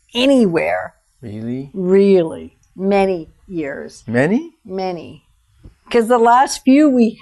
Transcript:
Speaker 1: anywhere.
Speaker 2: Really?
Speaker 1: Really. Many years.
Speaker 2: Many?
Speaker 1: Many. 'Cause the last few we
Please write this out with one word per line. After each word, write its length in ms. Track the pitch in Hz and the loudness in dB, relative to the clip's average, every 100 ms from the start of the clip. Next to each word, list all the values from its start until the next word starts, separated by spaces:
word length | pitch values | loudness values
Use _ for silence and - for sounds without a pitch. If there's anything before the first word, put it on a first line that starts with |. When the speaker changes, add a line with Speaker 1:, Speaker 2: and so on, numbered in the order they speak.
| _ | _
Speaker 1:
anywhere. 840 | 240 269 269 208 165 156 180 180 - _ _ | -2 2 4 2 0 -2 -4 -6 -16 _ _
Speaker 2:
Really? 500 | 120 104 113 127 143 | -16 -12 -10 -10 -10
Speaker 1:
Really. 840 | 196 180 196 202 190 160 165 165 _ _ - | -8 0 2 4 4 2 -6 -16 _ _ -8
Many 540 | 190 202 196 180 156 _ _ | -2 0 0 -2 -8 _ _
years. 560 | 175 143 151 151 - - | -8 -8 -10 -14 -16 -6
Speaker 2:
Many? 460 | 120 147 233 339 _ - | -2 0 0 -4 _ -14
Speaker 1:
Many. 580 | 190 185 175 147 147 _ _ _ _ - _ _ | -8 -8 -8 -14 -20 _ _ _ _ -20 _ _
'Cause 180 | 240 220 | -2 2
the 100 | 247 | 2
last 460 | 233 240 277 - | 4 4 2 0
few 240 | - 277 302 | 2 4 4
we 320 | 254 226 220 | 4 0 0